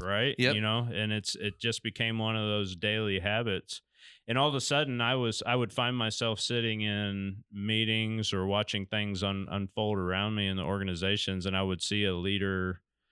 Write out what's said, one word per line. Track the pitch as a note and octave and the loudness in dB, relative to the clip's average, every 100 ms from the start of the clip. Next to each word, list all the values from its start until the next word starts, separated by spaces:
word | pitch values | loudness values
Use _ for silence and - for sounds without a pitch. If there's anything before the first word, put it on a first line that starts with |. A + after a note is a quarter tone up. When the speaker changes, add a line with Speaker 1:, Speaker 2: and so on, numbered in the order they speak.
Speaker 1:
right? | F2+ G2+ C3 - | -2 2 2 2
Speaker 2:
Yep. | B2+ G#2+ | 2 2
Speaker 1:
You | |
know, | G#2+ A2+ A#2+ | 2 0 0
and | G2 G#2+ | -2 0
it's, | G#2+ - - | -2 -2 -4
it | G#2 - | -6 -4
just | A#2 A2 | -4 -2
became | A2+ - A2+ A2+ | -4 -2 0 0
one | A2 A2 | 0 0
of | G#2+ | 0
those | G#2 G2 F2+ | 0 -2 -2
daily | G#2 A2 G#2+ F#2+ | 0 0 2 0
habits. | G2 G#2+ A#2+ F#2 - - _ _ - - - | 2 0 0 -2 -4 -14 _ _ -20 -12 -2
And | B2 | 2
all | D3 | 2
of | C#3 | 2
a | |
sudden, | - C#3+ C#3+ B2 | 2 2 2 0
I | A#2 | 2
was, | C3 A#2+ G#2+ - | 2 0 0 0
I | B2 | 2
would | A#2 | 2
find | - A#2+ B2 | 0 0 2
myself | A2 - A#2 G#2+ | 0 0 -2 0
sitting | - A#2+ A2+ G#2+ | 0 0 0 0
in | G#2+ G#2 G#2 G2 G2 G2 - | 0 0 0 -2 -4 -6 -10
meetings | G2+ G#2 A2 A2 A2 A2 A2 G#2+ | -4 0 2 2 2 0 0 0
or | G2 F#2+ | 0 2
watching | G2+ G#2+ G#2 G2 | 2 0 -2 -2
things | G#2+ G#2 F#2+ | -2 -2 -2
un-, | G2 G2 F#2+ | -2 -2 -2
unfold | G2 F#2+ - G#2+ G2+ | -4 -4 -2 0 2
around | F2+ F#2 G#2 | 0 0 0
me | G#2+ G2 | 0 0
in | F#2+ | 0
the | |
organizations, | D#2+ G2 G2 E2+ F#2+ G2+ - F#2+ F2+ | 0 0 -2 -2 0 0 0 -2 0
and | F#2+ | 0
I | |
would | G2 F2+ | 0 0
see | - G#2 G2+ | 0 0 2
a | F2 | 0
leader | F#2+ G2 G2 F#2+ F#2 F2+ _ _ _ | 0 0 0 0 -2 -4 _ _ _